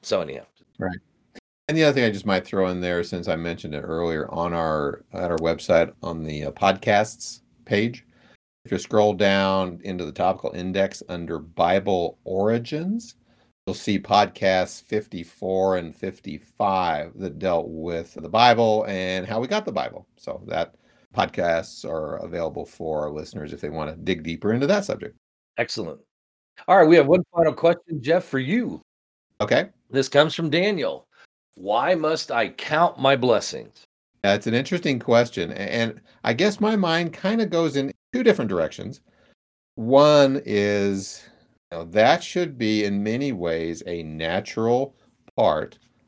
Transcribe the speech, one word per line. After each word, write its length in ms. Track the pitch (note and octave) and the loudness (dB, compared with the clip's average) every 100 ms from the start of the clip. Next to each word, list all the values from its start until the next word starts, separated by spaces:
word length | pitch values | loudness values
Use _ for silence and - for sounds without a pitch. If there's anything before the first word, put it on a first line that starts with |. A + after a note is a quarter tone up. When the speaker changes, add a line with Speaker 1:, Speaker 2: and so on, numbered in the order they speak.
Speaker 1:
So 180 | - G2 | -2 -2
anyhow. 260 | D#2 C2+ - _ _ - | -2 -10 -16 _ _ -8
Speaker 2:
Right. 180 | F#2 F2 - _ _ - _ _ - | -8 -8 -14 _ _ -20 _ _ -4
And 80 | D#3+ | 2
the 60 | |
other 120 | D3+ | 4
thing 100 | C3 | 4
I 80 | A#2 | 2
just 140 | G2 G#2 | 0 0
might 200 | F#2+ - | -2 0
throw 220 | G2 F#2 | -2 0
in 120 | F2+ | 0
there, 220 | F2+ F2 | -2 -2
since 240 | E2+ F2+ F2 | -4 -6 -4
I 80 | |
mentioned 400 | E2 E2+ E2 E2 | -4 -4 -8 -8
it 60 | D2 | -8
earlier, 500 | D2 D#2+ E2+ D#2 - | -6 -4 -2 -4 -4
on 220 | E2 E2+ | -4 -4
our, 500 | E2+ D#2+ D#2 C#2+ - - | -2 -2 0 -2 -6 -10
at 200 | F#2 F2+ | -6 -4
our 60 | E2+ | -2
website, 540 | E2 E2 - E2+ E2 - | -2 -2 2 2 2 -2
on 220 | F2 E2 | -10 -8
the, 220 | D#2 D2+ | -8 -8
uh, 80 | D2 | -8
podcasts 880 | - G2 G2 - G#2 A2 - - - _ _ | 0 0 2 2 2 0 -6 -14 -16 _ _
page, 420 | - G#2 A#2 A#2+ - _ _ _ _ _ | -2 0 0 -4 -18 _ _ _ _ _
if 60 | - | -6
you 80 | F#2 | -6
scroll 360 | - G#2+ G#2 | 0 2 4
down 680 | F#2+ G2+ G2 F#2+ F#2+ F#2 E2+ | 4 2 4 2 0 -2 -6
into 220 | G2+ F2+ | -10 -8
the 80 | D#2 | -8
topical 400 | - F2+ G2 - | -2 -2 -2 -6
index 500 | - F#2 F#2+ F#2+ - - | -6 -4 -2 -2 -4 -10
under 320 | F2 E2+ D#2+ | -10 -8 -8
Bible 800 | D#2 - E2+ F#2+ G2+ F2+ E2+ - | -6 0 2 2 2 0 -2 -6
origins, 960 | - F#2 G#2 A#2+ A#2+ D3+ F3+ A3+ - - _ _ _ _ - | -6 -2 0 0 -2 -6 -4 -4 -8 -18 _ _ _ _ -10
you'll 80 | |
see 240 | - - G2 | -6 -2 -2
podcasts 840 | - G2+ G2+ - F#2+ F#2 F2+ - | 4 4 4 2 2 2 0 -6
fifty-four 1000 | - G#2+ G#2 F#2 E2 _ F#2+ F#2+ F#2+ F#2 | -6 -6 -6 -10 -14 _ -4 0 2 0
and 180 | E2 - | -4 -10
fifty-five 1160 | F#2+ - - D2+ - - G#2 F#2+ F2 D#2 - - | -10 -10 -14 -14 -14 -4 0 0 0 -2 -6 -10
that 240 | F#2 C#2+ | -10 -4
dealt 260 | F#2 E2+ E2 | -2 -2 -2
with 460 | D#2+ E2 E2 E2 | -8 -6 -6 -8
the 140 | - E2 | -14 -2
Bible 560 | G#2+ B2 A#2 A2+ G#2+ G#2 | 4 6 6 2 2 -2
and 400 | F#2+ F#2 F#2 F2+ | -4 -4 -4 -4
how 140 | A2 | -6
we 80 | C3 | -4
got 160 | G#3+ | -4
the 80 | G#3 | -4
Bible. 340 | F#2+ B1 - - _ | -6 -6 -10 -20 _
So 260 | - - - | -14 -14 -8
that 300 | E2 E2+ _ _ _ _ - | -6 -6 _ _ _ _ -2
podcasts 680 | F2+ - E2+ E2 - - | -2 0 0 0 -4 -12
are 340 | - D#2+ D2+ - | -8 -8 -6 -8
available 460 | F2 E2+ D#2+ D2 | -8 -6 -6 -6
for 380 | C#2+ - D#2+ D2+ | -12 -10 -6 -4
our 80 | D2+ | -4
listeners 420 | D2+ D2+ - D2 | -8 -10 -12 -12
if 80 | D2 | -10
they 100 | D2+ | -8
wanna 260 | D#2 D2+ E2 | -6 -8 -6
dig 260 | E2 F#2 | -4 -4
deeper 300 | D#2 E2 G2+ | -4 -4 -2
into 160 | A#2+ C#3+ | 0 2
that 160 | G3+ | 0
subject. 320 | G3 - - - _ _ _ - | -2 -6 -10 -16 _ _ _ -6
Speaker 1:
Excellent. 400 | A#2+ - E2+ C#2 _ _ _ _ _ - - | -6 -6 -8 -12 _ _ _ _ _ -8 4
All 100 | G3 | 6
right, 100 | D#3+ | 10
we 60 | |
have 140 | E3+ C#3 | 8 8
one 160 | F3+ - | 4 4
final 180 | E3+ D#3+ | 2 2
question, 480 | - E3 E3+ - D#3 | 4 2 2 -4 -6
Jeff, 240 | B2 F3 | 0 0
for 140 | - C3 | 0 -4
you. 420 | C3 A3+ G3+ D#2+ - _ _ _ _ - | -2 -2 -2 -8 -16 _ _ _ _ -6
Speaker 2:
Okay. 300 | - B2+ F#3+ _ _ | 2 2 2 _ _
Speaker 1:
This 180 | C3 C3 | -2 4
comes 240 | C#3+ D#3 | 4 4
from 160 | - E3 | 2 0
Daniel. 600 | D#3 G3+ F#3+ G#2+ C#2 - _ _ _ _ | 0 0 0 -4 -6 -12 _ _ _ _
"Why 400 | - F#2+ A2 D3 | -8 0 2 2
must 360 | F3 D#3 D#3+ - | 2 0 -2 -2
I 200 | B2 G#2 | -2 -2
count 480 | - - D#3 E3+ - | -4 -2 2 2 4
my 180 | C3+ C3+ | 4 4
blessings?" 680 | B2+ G#2 - C2 A1 _ _ _ _ _ | 4 2 0 -8 -12 _ _ _ _ _
Speaker 2:
That's 240 | G2+ G#2 A2 | 2 2 2
an 60 | |
interesting 460 | A#2 - F3 D#3+ B2+ | -2 0 -2 -2 -2
question. 540 | - A#2 A#2+ - E2+ | 4 4 4 -2 -6
A-, 20 | |
and 460 | - G2 A#2 A#2 - _ _ | -6 -4 -2 -2 -4 _ _
I 120 | - | -4
guess 260 | A#2+ G#3 G#3 | 0 0 0
my 160 | G#3+ A3 | 0 2
mind 380 | F3 E3 E3+ | 0 0 -2
kinda 320 | - F#3+ A3+ G3+ | -4 -2 -2 0
goes 300 | E3+ D#3+ C#3 | 0 0 -2
in 160 | C3+ - _ | -4 -8 _
two 100 | - | 0
different 280 | - - A2+ | 2 2 0
directions. 500 | F2+ D#2 - - - _ _ _ _ _ _ _ - | -2 -2 -6 -12 -14 _ _ _ _ _ _ _ -8
One 680 | A2+ C3+ D3 D3 C#3 C#3 | 4 6 8 8 6 2
is, 840 | - G#2 G2+ G#2 G2+ G2 F#2+ - - _ _ _ _ | -2 0 2 2 0 -2 -6 -14 -20 _ _ _ _
you 60 | E2+ | -12
know, 60 | |
that 380 | E2+ G2+ A#2 E3+ | -2 4 4 4
should 360 | - F3+ E3 B2+ | 0 -4 -4 -2
be 260 | A2 G#2+ | 0 0
in 180 | G2+ G2+ | 0 -2
many 300 | G#2+ A#2+ C#3+ | -2 -2 -4
ways 500 | G2+ E2+ E2 E2 E2 F2+ | -4 -4 -2 -4 -6 -8
a 160 | E2+ | -8
natural 920 | D#2 D#2 D#2+ F2+ - - A2+ B2 C#3 - _ _ _ | -8 -6 -4 -4 -4 -2 0 0 -2 -10 _ _ _
part 440 | - G#2 D2+ - - _ _ | 0 2 2 -4 -12 _ _